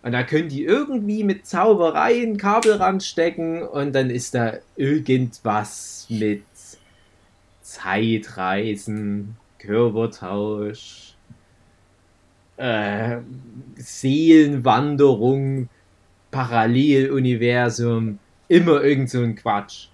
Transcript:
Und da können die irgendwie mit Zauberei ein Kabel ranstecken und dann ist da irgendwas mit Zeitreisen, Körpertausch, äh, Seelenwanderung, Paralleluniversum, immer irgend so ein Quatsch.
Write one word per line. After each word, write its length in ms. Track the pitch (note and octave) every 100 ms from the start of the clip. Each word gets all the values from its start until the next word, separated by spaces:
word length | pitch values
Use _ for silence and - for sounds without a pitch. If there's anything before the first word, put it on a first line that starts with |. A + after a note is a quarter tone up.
Und 100 | B2
da 100 | B2
können 260 | B2+ D3+ E3
die 160 | C#3
irgendwie 600 | C#3 B3 D4 C4 G#3 G#3+
mit 220 | G3+ F#3 -
Zauberei 760 | F3 G#3+ G3 E3 D#3 A#3+ A#3+
ein 140 | A3+ G3+
Kabel 360 | G3 A3 A3+
ranstecken 880 | G#3 F#3 F#3+ - - E3 E3 E3 E3
und 300 | - C#3+ C#3+
dann 160 | C3+ C3
ist 240 | B2 -
da 200 | B2 A#2 - _ -
irgendwas 1300 | C3+ D3+ C3 C3 B2+ - A2 G#2+ G#2+ - - - -
mit 340 | A2+ G#2+ G2+ _ - - - _ _ _ _ _ _ _ _ - - F#2 G2+
Zeitreisen, 1400 | A2+ A2 G2+ - F#2 G2 A2 G#2 - G#2+ G#2 G2+ G2+ A2+ _ _
Körpertausch, 1600 | G#2 A2 A#2+ A2 A2+ - F#2 G2+ G#2+ G#2+ G#2 A2 - - - _ _ - _ _ _ _ _ _ _ _ _ _ _ -
äh, 600 | B2+ A2 G#2 G#2 A2+ A#2+ A#2 C3 B2 A#2 - -
Seelenwanderung, 1900 | B2 - C3 C#3+ D#3+ D#3+ D3 C#3+ B2 A2+ D3 C#3 C#3+ A2+ A#2+ C3+ C3+ C3+ B2 _ _ _ _ _ _
Paralleluniversum, 1900 | C3 A#2+ A#2 A2+ B2 D3 C3+ C3+ C3+ B2+ A#2 A#2+ B2 B2 A#2+ A#2+ A2+ A2+ G#2 _ _ _
immer 340 | F3 E3+ C#3+
irgend 280 | C#3 C3+ B2+
so 100 | B2+
ein 160 | A#2+ G#2+
Quatsch. 520 | A#2 G2+ G2+ - -